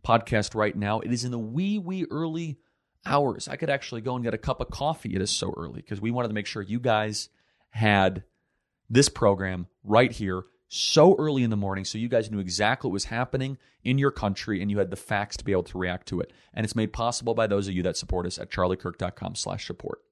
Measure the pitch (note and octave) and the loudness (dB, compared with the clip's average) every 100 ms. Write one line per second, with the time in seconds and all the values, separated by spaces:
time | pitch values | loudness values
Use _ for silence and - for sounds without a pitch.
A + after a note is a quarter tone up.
0 | - A#2 - A2 G2+ A2 G#2+ G2 G2+ A2 | 4 2 4 0 0 0 0 0 -2 -2
1 | - A#2+ B2 A#2+ A2 C3 G3 G#3+ F3 F#3+ | -2 -4 -2 -6 -4 -2 -2 -2 -4 -6
2 | D#3+ D3+ E3 D#3+ E3 C#3 _ _ _ _ | -6 -4 -4 -6 -8 -10 _ _ _ _
3 | - C#3+ C#3 - - C3+ D#3 C#3 - A#2 | -2 2 2 -2 -8 -6 -2 -2 -4 -8
4 | A#2+ B2 A#2 A2 - B2 - - C#3+ D#3 | -4 -2 -2 -2 -4 -4 -4 -4 -4 -4
5 | - F#2+ F#2+ - F2+ - D#2 - - G2 | -4 -2 -2 -2 -4 -6 -10 -12 -10 -4
6 | A2+ A#2+ A#2+ G#2+ G2 A2+ F#2+ A#2 B2 G#2+ | -2 -2 -2 -4 -6 -8 -6 -2 0 0
7 | G#2+ G#2 - _ _ _ _ A2 A2 G2+ | 0 -4 -8 _ _ _ _ 0 4 6
8 | F#2+ F#2+ - _ _ _ _ _ _ A#2 | 4 2 -12 _ _ _ _ _ _ 4
9 | C#3+ - A2 F#2+ F#2+ F2+ E2+ _ G2+ G#2+ | 4 4 4 4 0 -4 -8 _ 4 6
10 | B2+ A2+ G2+ F#2 - _ _ - - D#3 | 6 0 -4 -4 -8 _ _ -4 2 8
11 | E3+ - D#3 C3+ A#2+ G#2 G2 G2 F#2+ A2 | 8 8 2 2 2 0 -2 -4 -6 -6
12 | A#2 A#2 G#2+ G#2 F2+ F2 G#2 C3 A#2 F#2+ | 0 0 0 -4 -4 0 2 2 -2 -4
13 | - A2+ C3 C3 C3+ C3+ _ _ A#2+ C3+ | -2 -2 0 -2 -4 -8 _ _ 0 2
14 | C#3 - G#2+ G2 - G2 G2+ G#2 F#2 F#2+ | 2 2 -2 -2 -4 -2 0 0 0 -4
15 | - G#2 G2+ - - F#2+ F2 F#2 F#2 F2+ | -4 -4 -2 -6 0 0 -2 -4 -4 -4
16 | - F2 - _ _ - G#2+ A2+ A2 - | -6 -6 -6 _ _ -6 -2 0 -2 0
17 | A#2 - A#2 A2+ A2 G2+ G2 F2+ F2+ E2 | 0 0 -2 2 2 2 2 0 0 -2
18 | - F#2 F2 - - - F2+ F#2 F2+ E2+ | -4 -4 -2 -6 -8 0 0 0 -4 -6
19 | F#2 - F#2 F#2+ - G2 - F2 - - | -8 -6 -10 -6 -6 -6 -8 -10 -10 -10
20 | _ | _